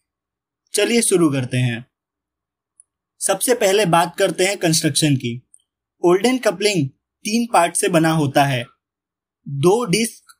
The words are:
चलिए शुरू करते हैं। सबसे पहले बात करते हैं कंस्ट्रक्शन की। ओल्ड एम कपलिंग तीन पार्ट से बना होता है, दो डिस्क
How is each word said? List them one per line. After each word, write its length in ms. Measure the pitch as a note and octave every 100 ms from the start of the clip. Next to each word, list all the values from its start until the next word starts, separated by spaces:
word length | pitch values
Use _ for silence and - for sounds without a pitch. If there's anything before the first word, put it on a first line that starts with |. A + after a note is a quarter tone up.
| _ _ _ _ _ _ _
चलिए 280 | - G#3 A#3
शुरू 280 | A3+ F#3+ D#3+
करते 280 | C#3 B2 B2+
हैं। 260 | B2+ A#2 B2 _ _ _ _ _ _ _ _ _ _ _ _ _
सबसे 340 | - F#3+ - B3
पहले 300 | G3 G3+ G3+
बात 260 | E3+ F3 -
करते 280 | F#3+ E3+ F#3
हैं 120 | G3+
कंस्ट्रक्शन 580 | E3+ D#3+ D#3+ C#3 D#3+ C3+
की। 240 | A#2+ A#2+ - _ _ _ _ _
ओल्ड 240 | E3+ F3+ A3+
एम 120 | B3+
कपलिंग 460 | A3+ F3 G#3 G3 C3
तीन 600 | - _ _ G#3+ A3+ A#3
पार्ट 240 | F#3+ E3+ E3+
से 120 | G#3
बना 220 | E3+ D#3+
होता 320 | D#3+ C#3+ D3
है, 200 | C#3 B2+ A#2+ _ _ _ _ _ _ _ -
दो 380 | C#3 D#3+ G#3+ A#3
डिस्क 360 | F#3+ A3+ - _ -